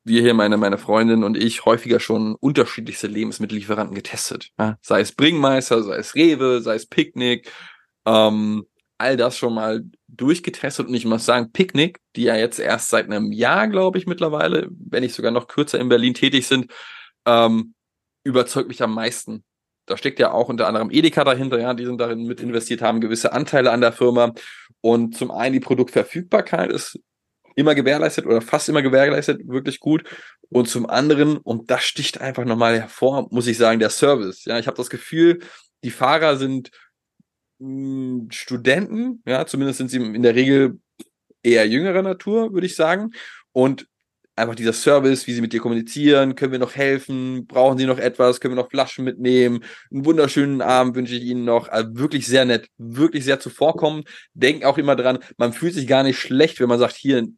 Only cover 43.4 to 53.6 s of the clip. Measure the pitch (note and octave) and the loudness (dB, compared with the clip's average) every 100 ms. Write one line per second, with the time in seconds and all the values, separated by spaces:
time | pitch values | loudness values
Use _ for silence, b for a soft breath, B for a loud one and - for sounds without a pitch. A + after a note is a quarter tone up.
43.4 | B B2+ C3 C3 - _ _ _ _ - | B 2 2 0 -10 _ _ _ _ -6
44.4 | A#2 A#2 A2+ A2+ D3+ C#3+ C3+ C3 - A#2+ | -4 -2 -2 0 4 4 4 0 -2 -4
45.4 | A#2 A#2 A#2+ A#2 A2+ D3 D3 C#3 C3+ C3 | -2 -2 -2 -4 -4 0 4 4 4 0
46.4 | C3+ B2+ B2 C3+ C#3 C3+ C3+ C3 C3 B2+ | -4 -2 -4 -2 -2 -2 -4 -8 -6 -8
47.4 | A#2 B2+ C3 C3 C3 B2+ B2 A#2+ B2 B2 | -4 2 2 2 0 0 -2 2 2 2
48.4 | C3+ B2+ B2 C3+ C3 - C3 - B2 B2+ | -2 -4 -4 -2 -4 -4 -8 -2 2 4
49.4 | B2 A#2+ B B B C3+ C#3+ D#3+ C#3+ D3 | 4 0 B B B -4 0 2 2 0
50.4 | C#3+ C3+ A2+ B2+ B2+ B2 A#2+ B2 B2 B2 | -2 0 2 2 2 -2 -6 -6 -6 -4
51.4 | A#2+ A#2 A2+ A2 A2+ A2+ D3+ D3 A#2 C3 | 0 0 0 -4 -4 -4 -4 -4 0 2
52.4 | B2+ A2+ - - A#2 A#2+ D#3+ D3 C3 C3+ | 4 0 -4 -18 -10 0 0 0 -2 -2
53.4 | - - | -4 -2